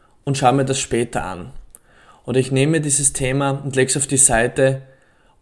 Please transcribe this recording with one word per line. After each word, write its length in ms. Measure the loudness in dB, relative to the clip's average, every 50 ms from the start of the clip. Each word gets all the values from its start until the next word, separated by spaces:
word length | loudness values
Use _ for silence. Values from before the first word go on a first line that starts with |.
| _ _ _ _ _
und 160 | -6 -2 2
schaue 140 | 2 4 4
mir 120 | 2 2
das 140 | 0 -2 -4
später 440 | -4 -2 -2 -2 -2 -2 -4 -6 -8
an.“ 300 | -8 -10 -12 -14 -14 -16 -18 -18 -20 -20 -20 _ _ _ _ _ -20 -20 _ _
Oder 140 | -2 0 0
ich 120 | 0 2
nehme 300 | 2 2 2 2 2 0
dieses 320 | 0 0 0 0 0 0 0
Thema 380 | -2 -2 -2 -2 0 -2 -2
und 240 | -2 -4 -6 -2 0
leg's 200 | 0 2 2 0
auf 120 | -2 -2
die 100 | 0 2
Seite 640 | 2 4 4 4 2 2 2 2 2 2 2 2 -2 -8 -16 -20 _ _ _ _ _ _ _ _ _